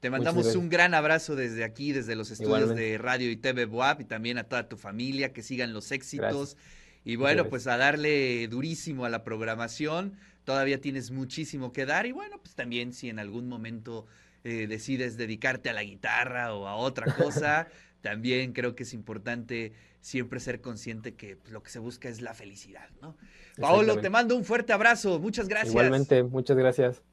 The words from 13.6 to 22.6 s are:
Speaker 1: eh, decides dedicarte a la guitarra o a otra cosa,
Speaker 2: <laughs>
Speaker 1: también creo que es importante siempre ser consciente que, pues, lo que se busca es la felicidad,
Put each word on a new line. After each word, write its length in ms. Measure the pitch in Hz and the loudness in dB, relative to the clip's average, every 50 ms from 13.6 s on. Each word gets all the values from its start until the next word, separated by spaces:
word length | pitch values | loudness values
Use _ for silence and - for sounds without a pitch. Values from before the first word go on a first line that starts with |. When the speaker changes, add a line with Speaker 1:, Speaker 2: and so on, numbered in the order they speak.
| 113 113 117 117 113 117 117 113 110 110 - - - _ _ _ _ | -8 -10 -10 -10 -10 -10 -12 -12 -12 -14 -20 -20 -20 _ _ _ _
Speaker 1:
eh, 220 | 120 117 113 110 | -6 -4 -4 -4
decides 500 | 104 110 110 113 - 135 127 127 123 110 113 | -4 -4 -6 -4 -4 -2 -2 -2 -4 -4 -6
dedicarte 500 | 120 110 110 110 113 131 127 127 - 131 | -6 -6 -6 -2 -2 -2 -2 0 -4 -4
a 40 | 117 | -4
la 80 | 104 107 | -4 -6
guitarra 720 | 104 98 101 - 113 107 110 123 127 123 123 123 120 110 | -8 -10 -6 -4 0 0 0 0 0 -2 -4 -4 -4 -4
o 120 | 101 98 98 | -6 -6 -6
a 80 | 101 | -4
otra 380 | 107 120 135 131 127 113 117 143 | -2 -2 -2 -2 -2 -2 -2 2
cosa, 540 | - 170 160 143 139 151 147 151 156 165 165 - - - | 2 2 2 2 0 2 2 2 2 0 -2 -10 -20 -20
Speaker 2:
<laughs> 160 | - _ _ | -20 _ _
Speaker 1:
también 520 | _ 107 104 110 110 123 127 127 131 127 120 | _ -6 -6 -2 0 0 2 2 0 -2 -4
creo 200 | 127 123 123 120 | -2 -2 -2 -2
que 100 | 123 131 | -4 -10
es 100 | 117 - | -10 -10
importante 800 | 113 104 - 110 107 98 120 120 120 117 117 123 117 113 107 110 - - _ _ _ | -12 -10 -10 -10 -8 -6 -6 -6 -6 -6 -8 -6 -6 -6 -8 -10 -14 -20 _ _ _
siempre 380 | _ - - 131 123 120 127 123 | _ -6 -4 -4 -4 -2 -6 -8
ser 220 | 117 131 123 120 | -6 -6 -8 -8
consciente 540 | - 127 117 107 - 120 113 110 107 120 107 | -8 -12 -12 -10 -10 -10 -10 -8 -10 -12 -14
que, 200 | - - 104 98 | -12 -16 -16 -16
pues, 160 | - _ - 113 | -16 _ -16 -16
lo 120 | 107 107 | -16 -16
que 60 | - | -14
se 100 | - 120 | -14 -10
busca 280 | 113 120 120 123 - 127 | -10 -10 -12 -10 -12 -12
es 120 | 117 110 | -12 -10
la 120 | 117 113 - | -10 -12 -12
felicidad, 560 | - - 101 98 101 | -14 -16 -18 -18 -20